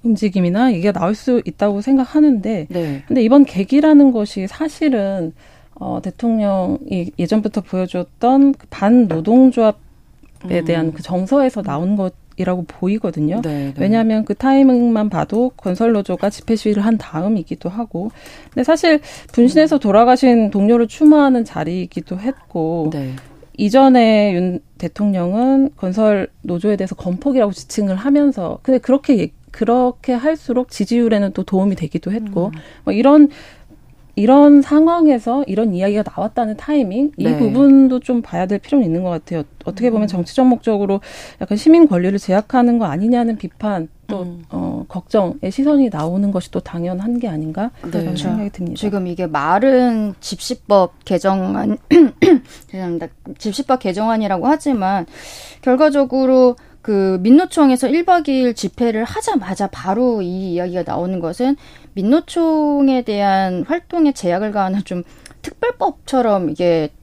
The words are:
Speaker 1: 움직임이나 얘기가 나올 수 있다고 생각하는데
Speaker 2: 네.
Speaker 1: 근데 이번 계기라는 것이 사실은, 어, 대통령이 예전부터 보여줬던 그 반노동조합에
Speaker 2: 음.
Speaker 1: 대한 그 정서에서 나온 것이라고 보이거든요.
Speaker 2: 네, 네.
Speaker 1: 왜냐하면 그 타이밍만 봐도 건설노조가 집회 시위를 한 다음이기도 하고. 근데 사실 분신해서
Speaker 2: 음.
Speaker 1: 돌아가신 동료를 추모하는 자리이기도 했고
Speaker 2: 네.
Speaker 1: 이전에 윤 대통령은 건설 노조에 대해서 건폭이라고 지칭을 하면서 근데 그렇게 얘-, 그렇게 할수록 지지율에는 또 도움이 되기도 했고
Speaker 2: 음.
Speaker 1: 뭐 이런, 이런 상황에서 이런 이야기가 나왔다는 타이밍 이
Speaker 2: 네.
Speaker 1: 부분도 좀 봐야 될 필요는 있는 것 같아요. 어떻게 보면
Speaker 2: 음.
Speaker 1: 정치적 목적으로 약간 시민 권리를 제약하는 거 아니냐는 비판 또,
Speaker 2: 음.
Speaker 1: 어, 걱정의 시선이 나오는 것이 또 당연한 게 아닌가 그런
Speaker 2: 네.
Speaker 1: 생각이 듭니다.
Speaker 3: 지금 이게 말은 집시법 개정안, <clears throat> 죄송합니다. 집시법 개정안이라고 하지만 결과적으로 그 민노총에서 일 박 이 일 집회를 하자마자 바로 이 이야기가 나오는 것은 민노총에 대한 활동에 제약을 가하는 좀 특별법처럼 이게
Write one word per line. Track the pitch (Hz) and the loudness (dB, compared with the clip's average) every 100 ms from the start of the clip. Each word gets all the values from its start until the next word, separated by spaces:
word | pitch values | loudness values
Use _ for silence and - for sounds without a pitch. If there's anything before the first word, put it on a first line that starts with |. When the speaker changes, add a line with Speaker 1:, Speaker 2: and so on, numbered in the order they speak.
Speaker 1:
움직임이나 | 233 214 214 190 180 190 254 | 0 0 0 0 0 2 0
얘기가 | 190 196 | 2 -2
나올 | 180 170 214 | 0 -2 -2
수 | - 240 - | 0 -2 -2
있다고 | - 208 202 | -4 -2 -2
생각하는데 | 214 269 254 302 302 240 196 214 151 | 0 0 0 2 2 2 -2 -6 -6
Speaker 2:
네. | 175 160 139 - | -6 -4 -6 -2
Speaker 1:
근데 | 262 | 0
이번 | 226 277 269 | 4 6 4
계기라는 | 180 196 269 311 294 277 | 2 0 2 6 6 6
것이 | 233 208 - 190 | 2 -4 -6 -10
사실은, | - 311 - 311 247 196 196 165 - - - _ - | -8 -10 -4 -2 -2 -2 -4 -8 -10 -20 -20 _ -14
어, | - - | -10 -8
대통령이 | 190 - 233 226 202 196 185 - - 190 175 - | -10 -6 -2 0 0 -2 -2 -6 -6 -6 -6 -6
예전부터 | 175 214 214 214 | -2 0 -2 -6
보여줬던 | - 185 185 180 175 _ 240 269 277 | -6 -6 -4 -6 -10 _ 2 4 4
그 | 277 - | 2 -8
반노동조합에 | - 202 247 220 160 160 240 262 240 220 208 - _ _ _ _ - 180 | -4 2 4 4 0 2 6 6 4 0 0 -12 _ _ _ _ -18 -4
Speaker 2:
음. | 180 165 | -4 0
Speaker 1:
대한 | 170 160 | -2 -2
그 | 156 | -6
정서에서 | - 180 185 277 262 226 | -6 -6 0 0 0 -2
나온 | 185 143 180 208 | -6 -4 -2 -2
것이라고 | 185 - _ - 180 180 170 | -4 -8 _ -8 -4 -4 -6
보이거든요. | - 185 214 185 160 151 185 | -6 -4 -2 -4 -2 -2 -2
Speaker 2:
네, | 151 | -4
네. | 147 139 135 | -6 -8 -4
Speaker 1:
왜냐하면 | 190 226 226 220 214 | 0 2 2 0 -2
그 | 202 | -2
타이밍만 | 262 269 269 247 240 220 214 | 2 4 4 4 2 0 -2
봐도 | 175 151 208 254 - | -2 -2 -2 -2 -4
건설노조가 | 196 180 233 220 190 180 202 | -6 -2 0 0 -2 -4 -4
집회 | - - 226 | -6 -4 -2
시위를 | 214 208 202 | 0 0 0
한 | 220 | 0
다음이기도 | - 156 185 220 165 175 175 | -2 -6 -2 -2 -4 -10 -8
하고. | 202 233 170 208 - - - - | -8 -10 -8 -10 -12 -20 -20 -10
근데 | - | -4
사실 | 254 220 349 302 - - - | 0 2 4 2 0 -20 -8
분신해서 | - 240 294 311 294 | 2 4 4 4 2
Speaker 2:
음. | |
Speaker 1:
돌아가신 | 214 202 240 254 262 233 214 | 2 4 6 4 4 4 2
동료를 | 202 202 233 233 | 0 2 2 0
추모하는 | - 302 302 285 254 220 | 2 4 6 4 2 -2
자리이기도 | - 160 180 175 - 170 185 | -6 -6 -6 -6 -10 -10 -8
했고 | 220 269 _ 170 160 170 156 | -8 -8 _ -6 -4 -2 -4
Speaker 2:
네. | 156 135 131 - - - - | -4 -8 -10 -18 -20 -20 -4
Speaker 1:
이전에 | 208 247 269 254 226 214 208 | 2 4 6 6 4 4 2
윤 | 180 185 180 _ _ | 0 -2 -4 _ _
대통령은 | 170 - 208 190 175 202 254 269 269 - | -10 -4 -2 -2 -2 -2 2 2 0 -2
건설 | 185 190 214 208 - _ | -6 0 2 2 -2 _
노조에 | - 175 208 202 | -8 -4 -2 -2
대해서 | 190 - | -4 -6
건폭이라고 | 180 180 285 262 208 | -6 -4 -2 0 0
지칭을 | 185 - - 202 190 | -2 -10 -6 -4 -2
하면서 | 247 285 285 262 170 - | 0 2 2 0 -6 -6
근데 | - 254 | 0 0
그렇게 | - 269 - 240 | 2 -2 2 0
얘-, | 170 - - | 0 -8 -20
그렇게 | - 226 247 247 247 - | -6 0 2 0 -2 -4
할수록 | 247 277 320 - 247 254 | -2 -2 -4 -4 -4 -4
지지율에는 | - 202 233 233 214 202 | -6 -2 0 2 0 -2
또 | 190 | -4
도움이 | 190 185 196 190 | -4 0 0 -2
되기도 | 160 - - | -6 -6 -6
했고 | 214 214 196 185 | -6 -6 -4 -4
Speaker 2:
음. | 156 - - - | -8 -20 -12 -4
Speaker 1:
뭐 | |
이런, | 202 247 302 285 - - - - - - - - - | 2 4 6 6 2 -20 -20 -20 -20 -20 -20 -12 -2
이런 | 214 269 294 285 | 4 6 8 6
상황에서 | 277 294 320 339 302 254 233 254 269 | 6 2 4 4 2 2 0 -4 -2
이런 | 190 226 180 | -2 -2 0
이야기가 | 196 208 208 | -2 -2 -4
나왔다는 | - 202 - 226 214 | -6 -6 -4 -4 -6
타이밍 | - 302 214 202 285 - | -2 -2 0 -2 -4 -2
이 | |
Speaker 2:
네. | - 302 | -2 0
Speaker 1:
부분도 | 226 226 277 269 269 254 | 0 4 6 8 6 2
좀 | - 247 | -2 -4
봐야 | 220 170 185 | -2 -6 -4
될 | 202 | -4
필요는 | - 285 | 0 0
있는 | 202 165 | 2 0
것 | 185 | -2
같아요. | 170 - 170 147 - | -6 -6 -8 -8 -12
어떻게 | - 202 240 | -12 -4 -2
보면 | 220 208 | 0 -2
Speaker 2:
음. | |
Speaker 1:
정치적 | 180 175 - 254 | -4 -4 0 2
목적으로 | 233 - 208 202 196 - - - - | 2 0 -2 -2 -4 -6 -20 -20 -14
약간 | - 208 | -6 0
시민 | - 339 311 | 4 6 6
권리를 | 180 180 202 | 4 0 -2
제약하는 | - 190 214 262 240 233 | 0 -2 0 0 2 2
거 | 220 | 0
아니냐는 | 233 220 247 233 214 | -2 0 0 0 -4
비판 | 175 _ 214 196 165 - - | -10 _ -6 -4 -6 -14 -10
또, | 202 | -8
Speaker 2:
음. | 180 175 165 | -8 -12 -12
Speaker 1:
어, | 175 165 180 180 | -8 -8 -8 -10
걱정의 | 185 - 220 185 - 190 | -12 -4 -2 -2 -4 -10
시선이 | 190 277 294 254 | -4 0 2 0
나오는 | 156 156 185 202 | -2 -4 -2 -2
것이 | 190 - | -4 -6
또 | - | -10
당연한 | - 175 170 180 208 240 | -8 -8 -8 -6 -6 -4
게 | 233 | -6
아닌가 | 156 156 156 208 - | -6 -8 -6 -8 -10
그런 | 170 170 165 | -10 -6 -6
Speaker 2:
네. | 180 | -6
Speaker 1:
생각이 | - 220 202 | -6 -6 -6
듭니다. | - 175 156 | -8 -10 -6
Speaker 3:
지금 | 208 196 180 | -6 -6 -6
이게 | 170 180 | -6 -6
말은 | 151 147 185 269 254 247 226 214 185 | -4 0 2 2 2 2 -2 -6 -8
집시법 | - 190 - 247 - 202 180 - - | -12 -12 -10 -12 2 2 2 -4 -4
개정안, | 185 196 190 185 196 208 208 - | -2 0 -2 -2 -4 -4 -6 2
<clears throat> | 339 277 - - 294 - - - | 6 6 4 2 2 0 -20 -16
죄송합니다. | 190 185 170 165 _ - - | -10 -8 -8 -10 _ -20 -10
집시법 | 214 196 277 254 | -10 -8 -4 -2
개정안이라고 | 202 180 220 220 208 185 240 | -2 -4 -2 -2 -2 -2 0
하지만 | 302 302 247 190 196 170 - - - - - | 0 0 -2 -2 -4 -6 -14 -20 -20 -20 -8
결과적으로 | - 254 311 285 269 262 262 262 254 247 - - | -2 2 2 2 0 0 2 4 4 2 -12 -16
그 | - 202 190 185 | -4 -2 0 0
민노총에서 | 196 277 359 - 285 254 254 | 4 4 4 0 2 2 0
일 | 302 | -2
박 | 349 359 294 | 2 0 0
이 | 262 | -2
일 | 247 | -2
집회를 | 226 190 - 240 220 233 | -2 -8 -4 -4 -2 -6
하자마자 | 427 453 359 185 190 196 | -6 -4 -4 -4 -6 -6
바로 | - 185 208 254 226 | -6 -6 -2 0 -2
이 | 180 185 190 | -4 -6 -6
이야기가 | 175 180 180 165 | -4 -4 -6 -6
나오는 | - 180 185 | -6 -4 -6
것은 | 165 180 247 285 - - - | -6 -4 -2 -2 -8 -20 -14
민노총에 | - 196 302 339 339 330 311 302 285 277 254 | -6 0 0 0 -4 0 0 0 0 0 0
대한 | 240 202 202 190 190 180 | -2 -2 0 0 -2 -4
활동에 | - 339 _ 339 302 | -4 -6 _ -2 -2
제약을 | 269 180 175 214 | 0 -4 -2 -4
가하는 | 208 190 196 | -4 -4 -4
좀 | 185 180 170 - - - | -6 -8 -10 -20 -20 -16
특별법처럼 | - - 466 494 - - - 262 233 202 165 | -16 -6 -6 -2 -6 -6 -4 -2 0 0 -2
이게 | 151 175 165 151 _ | -2 0 0 -2 _